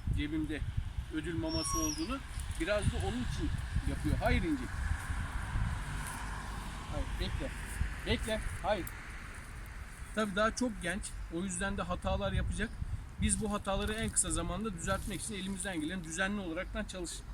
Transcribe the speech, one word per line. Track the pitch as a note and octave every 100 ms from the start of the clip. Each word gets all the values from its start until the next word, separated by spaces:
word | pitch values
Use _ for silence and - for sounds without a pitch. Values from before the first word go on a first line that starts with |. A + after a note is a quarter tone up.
| - -
cebimde | D3 D#3 D3+ D3 - - - - -
ödül | - D#4 E3
maması | D#4+ - D#3+ -
olduğunu. | - D#4 D#4 C4+ - - - -
Biraz | E3 G#3
da | - C4+ G3
onun | A#3 A#3+
için | - E4 - - - -
yapıyor. | - D3+ -
Hayır | G#3 B3
İnci. | F3 C#3+ A#2+ - - - - - - - - - - - - - - - - - - - - - -
Hayır, | C#3+ C3+ -
bekle. | - - C3 - - - - - -
Bekle. | C4+ - G#3+ - -
Hayır. | F3 G#3 D#3 - - - - - - - - - - - - -
Tabii | G#3+ F#3+
daha | A3 G#3+
çok | B3 F#3+
genç. | F3 F#3+ - - -
O | E3
yüzden | F#3+ F3 G3 G3
de |
hatalar | F3 F3+ F#3+ F#3+ G3
yapacak. | F#3+ F3+ F3+ A3 - - - - -
Biz | G#3 G3
bu | G#3
hataları | G3+ G3 G3 G#3
en | G#3+ A3
kısa | - F3
zamanda | D#3+ E3 F3 A3
düzeltmek | F3 E3+ F#3+ - F#3
için | -
elimizden | G3+ F#3+ G3 G3 F3
gelen | D3+ F#3+
düzenli | D#3+ D#3+ F#3+ G#3
olaraktan | F#3 E3 F#3+ A3
çalış-, | G3+ F#3+ E3+ - -